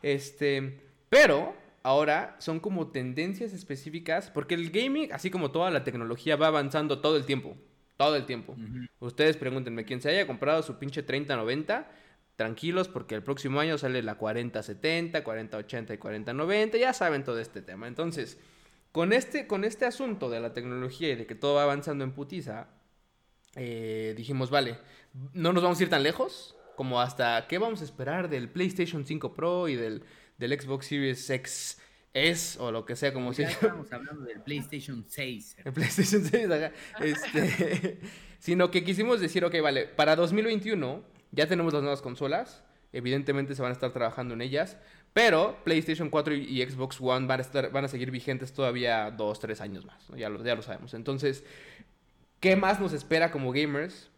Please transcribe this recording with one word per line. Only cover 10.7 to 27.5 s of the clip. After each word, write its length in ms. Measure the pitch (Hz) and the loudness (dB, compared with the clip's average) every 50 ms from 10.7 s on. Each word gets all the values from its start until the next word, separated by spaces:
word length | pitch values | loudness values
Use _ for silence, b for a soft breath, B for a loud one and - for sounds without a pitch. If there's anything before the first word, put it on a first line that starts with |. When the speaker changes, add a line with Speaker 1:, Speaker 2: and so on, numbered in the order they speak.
| 127 - | -8 -8
Speaker 1:
pinche 240 | 143 139 131 156 147 | -8 -6 -6 -6 -4
treinta 320 | - 131 139 147 143 139 | -2 -2 -2 0 -2 -2
noventa, 560 | 120 107 113 127 147 156 151 208 254 302 B B B B B B B B _ _ | -2 0 0 0 -2 0 -2 -2 -4 -4 B B B B B B B B _ _
tranquilos, 540 | - 113 110 113 110 - 165 170 185 185 185 | -4 -4 -4 -4 -4 -4 -2 0 0 -2 -2
porque 260 | - - - - 110 | -4 -10 -8 -6 -6
el 80 | 107 95 | -6 -4
próximo 380 | - 139 139 - 139 131 143 | -4 -6 -4 -2 -2 0 2
año 180 | 151 160 160 143 | 2 2 0 0
sale 240 | 143 131 127 127 117 | -2 -2 -2 -2 -2
la 140 | 110 104 | -4 -4
cuarenta 460 | - 110 107 110 117 120 120 - 110 101 | -4 -4 -2 -2 -2 -4 -4 -4 -6 -6
setenta, 640 | - 104 95 - 156 165 170 170 165 165 160 143 | -6 -10 -2 -2 0 0 0 -2 -2 -2 -4 -4
cuarenta 320 | - 110 110 110 107 107 | -2 -6 -6 -6 -8 -8
ochenta 380 | 107 104 - - 120 113 101 110 | -10 -8 -8 -8 -10 -8 -8 -10
y 20 | |
cuarenta 380 | 104 - 107 107 107 107 113 120 | -8 -8 -8 -8 -6 -6 -6 -4
noventa, 420 | 135 151 170 196 208 214 220 214 | -4 -2 0 2 2 2 2 2
ya 160 | 226 247 262 247 | 2 2 2 2
saben 320 | - 190 170 151 139 135 | 2 0 0 0 0 -2
todo 160 | 131 120 117 | -2 -4 -4
este 220 | 113 113 - 101 95 | -4 -6 -10 -16 -14
tema. 260 | - 90 95 113 120 | -14 -14 -14 -12 -12
Entonces, 500 | 123 - 165 170 165 151 120 - - b b b b b b b b b b _ _ | -6 -4 -4 -4 -2 -4 -8 -8 -10 b b b b b b b b b b _ _
con 220 | 160 170 185 214 | 0 4 4 4
este, 320 | 254 254 262 - 302 269 | 4 2 0 -4 -4 -2
con 180 | - 208 190 196 | -2 -2 0 0
este 220 | 220 220 - 262 | -2 0 0 -2
asunto 420 | 240 240 - 262 247 214 190 - 127 | -2 0 -2 -4 -4 -4 -4 -4 -4
de 120 | 120 117 | -2 -2
la 120 | 117 117 113 | -4 -4 -6
tecnología 560 | 123 120 127 123 127 127 127 127 - 165 156 | -6 -6 -6 -6 -6 -6 -6 -6 -4 -2 -2
y 80 | 135 | -2
de 100 | 117 113 | -2 -4
que 80 | - 117 | -10 -8
todo 200 | 104 - 143 143 | -2 0 2 4
va 80 | 143 143 | 4 4
avanzando 420 | 143 139 143 143 - 147 143 135 | 4 2 0 -2 -4 -4 -4 -4
en 80 | 131 131 | -6 -6
putiza, 560 | 143 143 139 190 180 139 135 107 110 - - _ _ _ _ _ _ _ _ _ _ _ _ _ _ _ _ _ | -8 -10 -8 -8 -10 -8 -8 -10 -10 -12 -16 _ _ _ _ _ _ _ _ _ _ _ _ _ _ _ _ _
eh, 580 | 139 127 120 117 113 113 110 110 110 110 110 110 110 | -10 -8 -8 -8 -6 -6 -4 -4 -4 -4 -4 -6 -6
dijimos, 320 | 113 123 139 131 131 123 | -6 -4 -2 -2 0 2
"Vale, 260 | 135 143 135 120 117 - B B B B B B B 131 131 139 - | 2 2 2 2 -4 -8 B B B B B B B -14 -14 -12 -6
no 220 | 185 160 170 180 | 0 2 4 4
nos 80 | 180 175 | 6 6
vamos 180 | 180 175 165 | 4 4 4
a 20 | 185 | 2
ir 60 | - | 4
tan 140 | 170 151 139 | 4 4 4
lejos, 520 | 147 170 - 262 381 - - - - - - - - - | 2 2 2 -2 -2 -2 -12 -18 -18 -20 -20 -20 -20 -8
como 240 | - 135 131 123 123 | -6 -4 0 2 2
hasta 460 | 123 127 131 - 127 120 117 113 113 | 2 2 2 2 2 4 4 2 0
qué 80 | - | 0